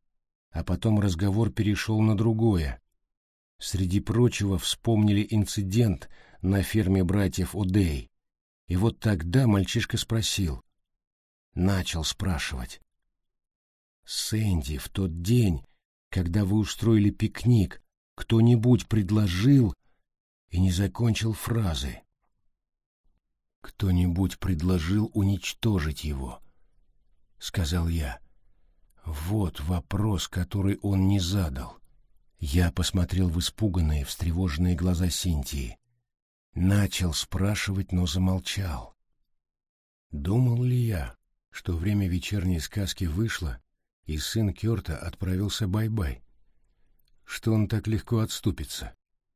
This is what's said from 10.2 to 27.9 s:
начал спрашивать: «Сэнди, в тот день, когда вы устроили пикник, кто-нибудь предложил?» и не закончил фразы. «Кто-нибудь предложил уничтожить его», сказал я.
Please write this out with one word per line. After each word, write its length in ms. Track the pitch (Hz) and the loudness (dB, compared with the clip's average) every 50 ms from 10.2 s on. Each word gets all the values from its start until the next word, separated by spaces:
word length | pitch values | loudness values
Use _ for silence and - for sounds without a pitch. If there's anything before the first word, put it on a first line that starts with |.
| - - - 104 92 80 67 - - _ _ _ _ _ _ _ _ _ _ _ _ _ _ _ _ _ - | -2 -2 -2 -2 -2 -2 -4 -6 -12 _ _ _ _ _ _ _ _ _ _ _ _ _ _ _ _ _ -2
начал 500 | 87 90 98 98 92 87 - - 82 76 | 0 2 2 2 0 -2 -4 -4 -4 -4
спрашивать: 800 | - - - 92 95 85 71 - - 71 65 62 - - - _ _ _ _ _ _ _ _ _ _ _ _ _ _ _ _ _ _ _ _ _ _ _ _ _ | -4 -6 -4 -2 -2 -2 -2 -4 -6 -8 -8 -10 -10 -14 -18 _ _ _ _ _ _ _ _ _ _ _ _ _ _ _ _ _ _ _ _ _ _ _ _ _
«Сэнди, 760 | - - - - - 110 110 110 104 90 80 71 73 76 69 | -12 -8 -8 -6 -2 -2 0 2 2 2 0 0 -2 -6 -8
в 100 | - - | -8 -8
тот 320 | - 98 95 85 80 85 | -4 -4 -4 -2 -4 -4
день, 420 | 87 101 120 123 113 95 78 67 - - _ _ _ _ _ _ _ - | 0 2 4 4 4 4 2 -2 -6 -12 _ _ _ _ _ _ _ -6
когда 340 | - 92 87 82 87 107 104 | -2 -2 -2 0 0 0 2
вы 140 | 92 104 | 2 2
устроили 540 | 107 101 - - - 107 117 113 107 101 98 | 0 0 -2 -2 -2 2 4 4 6 4 4
пикник, 720 | 92 - 110 107 - - - 123 123 107 90 - - - _ _ _ _ _ _ - | 2 0 -2 -4 -2 0 2 4 6 6 4 2 -2 -12 _ _ _ _ _ _ -14
кто-нибудь 720 | - - - 117 113 113 120 123 113 107 123 123 98 - | -10 -4 2 4 6 6 6 6 6 6 4 4 4 2
предложил?» 880 | - 107 107 95 92 107 107 104 92 87 92 110 135 143 135 117 85 - _ _ _ _ _ _ _ _ _ _ _ _ _ _ - | 0 0 0 0 2 2 2 2 2 0 2 4 6 6 6 6 4 0 _ _ _ _ _ _ _ _ _ _ _ _ _ _ -4
и 100 | 85 87 | 0 2
не 120 | 92 95 | 2 2
закончил 640 | 85 92 101 95 - - 120 117 104 - 110 113 104 | 2 2 0 -2 0 0 0 0 0 0 -2 -4 -4
фразы. 680 | - - - 110 117 107 87 78 71 69 67 - - - _ _ _ _ _ _ _ _ _ _ _ _ _ _ _ _ _ _ _ _ _ _ _ _ _ _ _ _ _ _ _ | -4 -4 -4 -2 0 0 -2 -2 -2 -4 -6 -8 -10 -16 _ _ _ _ _ _ _ _ _ _ _ _ _ _ _ _ _ _ _ _ _ _ _ _ _ _ _ _ _ _ _
«Кто-нибудь 800 | - - - - 104 92 90 87 90 90 82 92 95 90 - - | -20 -14 -6 -2 0 2 4 4 4 2 2 0 0 -2 -2 -4
предложил 720 | - 98 90 76 85 92 92 87 78 87 101 107 110 - - | -4 -2 -2 0 0 0 0 0 0 0 0 0 0 0 0
уничтожить 920 | 107 98 98 101 90 - - - - - 113 101 87 73 78 71 - - | 0 2 2 0 0 -4 -8 -8 -4 -2 0 0 0 -2 -4 -6 -6 -6
его», 380 | 76 71 65 67 62 - - - - _ _ - _ _ _ _ _ _ _ _ _ _ _ _ _ _ | -6 -6 -6 -8 -10 -12 -14 -18 -20 _ _ -20 _ _ _ _ _ _ _ _ _ _ _ _ _ _
сказал 500 | - - - - 101 82 73 87 87 82 | -14 -12 -6 -2 -2 -2 0 0 0 0
я. 320 | 85 | 0